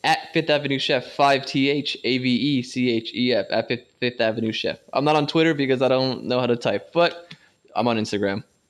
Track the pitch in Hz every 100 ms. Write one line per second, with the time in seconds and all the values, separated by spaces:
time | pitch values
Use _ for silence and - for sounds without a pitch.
0 | 147 160 - 165 156 147 143 135 - 135
1 | 123 - 143 139 135 139 139 147 135 -
2 | 113 131 127 120 139 135 123 127 123 113
3 | - - 123 113 95 107 117 120 - _
4 | 123 120 113 110 110 110 - - - -
5 | 147 156 147 165 165 147 131 131 127 127
6 | 131 113 110 123 123 117 117 101 - 165
7 | 170 - - - _ _ _ - 117 113
8 | 107 101 101 98 - _